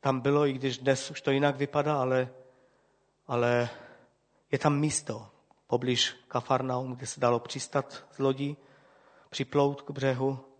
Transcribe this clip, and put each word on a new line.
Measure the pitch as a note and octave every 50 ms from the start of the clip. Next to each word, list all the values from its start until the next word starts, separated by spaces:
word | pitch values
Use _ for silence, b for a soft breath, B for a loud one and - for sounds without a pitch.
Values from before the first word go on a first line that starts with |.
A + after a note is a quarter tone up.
tam | - C#3 C3 C3
bylo, | A#2+ C#3 C#3+ D3 D3
i | C#3+ C3+
když | C3 B2+ C3+ B2 -
dnes | B2+ C#3 C3+ B2+ - -
už | D#3 -
to | - -
jinak | C3+ C#3 C#3+ C#3+ C#3
vypadá, | B2+ C#3+ C#3+ - D3 C#3+ D3+ D3+ C#3+
ale, | B2+ B2+ B2+ C3 B2+ B2 - b b b b b b b b b b b b b b b b _ _
ale | - C3+ A#2+ A#2+ A#2+ A#2+ A#2+ A#2+ A#2 B B B B B B B B B _ _ _ _ _ _ _ -
je | C3+
tam | - D#3 C#3+ C#3+
místo | D3+ D3+ C#3+ - - - A2 A2+ A2+ G#2 _ _ _ _ _ _ _
poblíž | _ - B2 B2 B2+ B2+ A#2 - - - - - _
Kafarnaum, | - B2 A#2+ - C3+ B2+ B2+ C3 B2+ B2 C3 C3 B2+
kde | B2 B2+
se | B2 - -
dalo | C3 A#2+ A#2+ A#2
přistat | - - - C#3+ - - - C#3+ C3 - - - - -
z | - -
lodí, | C3+ C3+ C3+ C3+ C#3+ C#3+ D3 - b b b b b b b b b b b b b b
připlout | - - C3+ - - C#3+ C#3 C#3+ C#3+ C#3 -
k | -
břehu. | - C3+ C3+ C3+ C3 B2 C3 C3+ C3+ B2+ - - - _